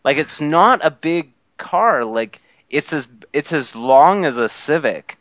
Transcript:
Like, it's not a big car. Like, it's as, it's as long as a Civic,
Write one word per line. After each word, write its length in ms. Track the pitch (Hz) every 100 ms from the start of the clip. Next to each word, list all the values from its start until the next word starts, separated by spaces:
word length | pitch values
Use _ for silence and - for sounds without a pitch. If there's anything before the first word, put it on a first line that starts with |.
Like, 120 | 139 139
it's 240 | 151 -
not 440 | 147 165 208 262
a 60 | 160
big 400 | 139 160 170 143 _ _ -
car. 460 | - 175 233 151
Like, 360 | 113 113 113 - _ _ _
it's 220 | 143 -
as, 140 | 156 123 120 -
it's 200 | 143 147
as 240 | 165 123 113
long 480 | 123 135 156 202
as 140 | 165 120
a 100 | 113
Civic, 720 | - - 156 139 80 - -